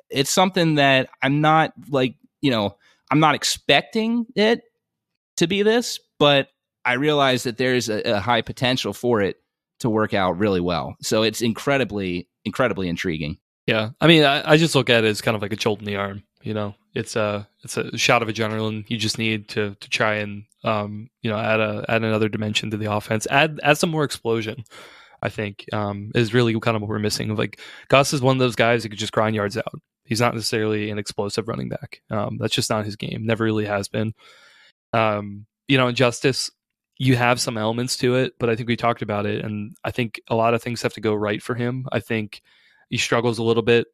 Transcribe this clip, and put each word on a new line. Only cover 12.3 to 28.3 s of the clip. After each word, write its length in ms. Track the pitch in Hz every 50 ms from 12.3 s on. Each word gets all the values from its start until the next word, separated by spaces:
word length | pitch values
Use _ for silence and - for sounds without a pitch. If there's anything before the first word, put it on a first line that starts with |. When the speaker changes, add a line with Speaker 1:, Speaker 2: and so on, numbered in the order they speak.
| _ _ -
Speaker 1:
incredibly 440 | 110 - - 131 113 92 95 92 87
intriguing. 480 | 82 - - 92 78 78 76 76 80 - _ _ _ _ _
Speaker 2:
Yeah. 260 | - 110 110 110 113 - -
I 60 | 147
mean, 160 | 160 170 156 147
I, 280 | 139 143 147 - 156
I 60 | 151
just 180 | 156 165 147 -
look 140 | 135 113 127
at 160 | 120 113 110
it 20 |
as 140 | 110 104 -
kind 140 | - 120 113
of 60 | 101
like 120 | 107 98 110
a 40 |
jolt 220 | - - 113 104 104
in 60 | 104
the 100 | 104 101
arm, 280 | 98 101 98 98 101 - _ _ _
you 120 | - 120 107
know? 220 | 107 104 101 - _ _ _ -
It's 220 | 123 107 - -
a, 320 | 113 107 104 104 101 104 - _ _ -
it's 120 | - -
a 200 | 117 - 117 -
shot 240 | 117 - - 123 120
of 60 | 113
adrenaline 600 | 110 104 113 110 107 110 110 110 110 110 107 104
you 100 | - 120
just 200 | 107 107 107 -
need 320 | - 110 110 110 104 104 -
to, 260 | - 110 104 101 95 -
to 100 | - -
try 280 | - - 117 107 107
and, 260 | 107 104 104 101 101 104 _ _ _ -
um, 460 | 117 110 104 104 104 104 104 113 - _ _ -
you 80 | 113
know, 80 | 104 110
add 200 | 113 110 110 110
a, 240 | 110 104 104 107 - -
add 140 | 113 113 113
another 260 | 110 110 107 110 104
dimension 400 | 107 104 107 107 104 - - 110
to 80 | 107
the 140 | 104 107 104 104
offense, 320 | 107 - - 110 107 - -
add, 280 | 139 139 156 160 147 - -
add 160 | 147 151 -
some 100 | 185 170
more 140 | 160 156 143
explosion, 600 | - - - - 113 113 113 107 107 107 - 107 - - - - - - - - - - _ -
I 60 | 113
think, 360 | - - 107 101 101 - - - 107
um, 380 | 107 104 101 104 101 101 107 120
is 220 | 120 117 101 113
really 220 | 127 120 113 110 110
kind 160 | - 120 110
of 80 | 107 104
what 60 | 104
we're 100 | 110 107
missing. 360 | 107 107 - - 117 107 107
Like, 240 | 110 117 104 - - - - - - -
Gus 260 | - 135 135 135 - 156
is 80 | 135
one 140 | 123 135